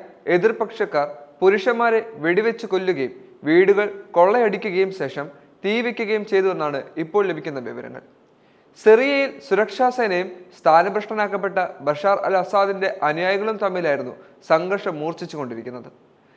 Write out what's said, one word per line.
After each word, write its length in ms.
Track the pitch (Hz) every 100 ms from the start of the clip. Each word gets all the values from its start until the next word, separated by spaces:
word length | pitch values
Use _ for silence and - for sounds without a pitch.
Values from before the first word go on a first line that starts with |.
| - - -
എതിർപക്ഷക്കാർ 960 | 175 214 208 214 - 202 151 143 - - -
പുരുഷന്മാരെ 640 | 190 202 226 233 233 220 220
വെടിവെച്ച് 540 | 143 156 180 220 226 214
കൊല്ലുകയും 440 | 185 185 156 127 - - -
വീടുകൾ 600 | 143 170 190 196 208 - -
കൊള്ളയടിക്കുകയും 800 | 170 180 240 226 196 208 180 190
ശേഷം 380 | - 139 147 156 - - _ 190
തീ 160 | 226
വയ്ക്കുകയും 440 | 240 226 214 214 208
ചെയ്തുവെന്നാണ് 580 | 196 190 170 151 139 - 160
ഇപ്പോൾ 280 | 160 208 190
ലഭിക്കുന്ന 340 | 156 156 139
വിവരങ്ങൾ. 420 | 120 120 120 127 - _ _ _ _ _ _ -
സിറിയയിൽ 560 | 214 220 277 277 269 - -
സുരക്ഷാ 400 | 196 214 - 254
സേനയും 420 | 254 220 180 190 - - -
സ്ഥാനഭ്രഷ്ടനാക്കപ്പെട്ട 960 | 170 160 185 196 208 214 208 196 190 180 180 -
ബഷാർ 360 | 139 147 196 196
അൽ 200 | - 190
അസാദിന്റെ 600 | 180 202 196 196 190 -
അനുയായികളും 540 | 151 156 185 202 214 208
തമ്മിലായിരുന്നു 540 | 202 180 160 139 123 - - - -
സംഘർഷം 520 | 160 180 196 196 156
മൂർച്ഛിച്ചുകൊണ്ടിരിക്കുന്നത്. 920 | 156 165 175 151 131 117 120 123 117 - _ _ _